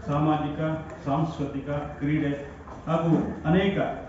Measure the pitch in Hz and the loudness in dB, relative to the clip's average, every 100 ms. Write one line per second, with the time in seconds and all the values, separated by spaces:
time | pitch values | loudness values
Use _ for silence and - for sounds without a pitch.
0 | - 147 156 139 147 151 156 156 - - | 0 2 4 2 0 -2 -2 -2 -6 -8
1 | 143 151 160 - 135 135 147 143 - - | -2 0 0 -2 -4 -4 -4 -4 -4 -4
2 | 143 151 143 143 - - - - - 165 | 0 2 2 -2 -6 -14 -14 -12 0 2
3 | 165 151 117 - 156 180 196 - - - | 4 4 2 -2 4 4 4 2 -2 -4